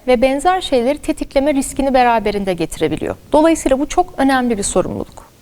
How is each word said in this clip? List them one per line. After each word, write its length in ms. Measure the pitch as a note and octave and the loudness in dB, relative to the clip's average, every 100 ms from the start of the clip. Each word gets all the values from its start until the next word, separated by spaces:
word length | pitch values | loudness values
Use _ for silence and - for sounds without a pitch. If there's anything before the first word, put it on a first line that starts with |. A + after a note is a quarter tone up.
| - | 0
ve 160 | B3 | 2
benzer 380 | C4 C#4 E4+ F#4 | 2 2 0 0
şeyleri 380 | - B3+ A#3+ D4 | 0 0 0 -2
tetikleme 560 | - D4+ - C#4 C#4 | -4 -6 -2 0 0
riskini 400 | C#4 - - C4+ | 0 -2 -2 0
beraberinde 600 | B3+ A#3+ A3+ G#3 G#3 G3 | 2 4 2 0 -2 -2
getirebiliyor. 600 | F3 D#3+ - D#3 D#3 - F#2 - | -2 -4 -2 -2 -2 -6 -8 0
Dolayısıyla 460 | D4 E4 D#4 D4 C4 | 4 4 2 2 0
bu 100 | D4+ | 0
çok 260 | - F4+ - | -2 -2 0
önemli 420 | C4+ C4 B3 G#3 | 0 2 0 -2
bir 40 | |
sorumluluk. 640 | F#3+ F#3+ - G#2 - - - _ | -2 -2 -2 -4 -8 -14 -20 _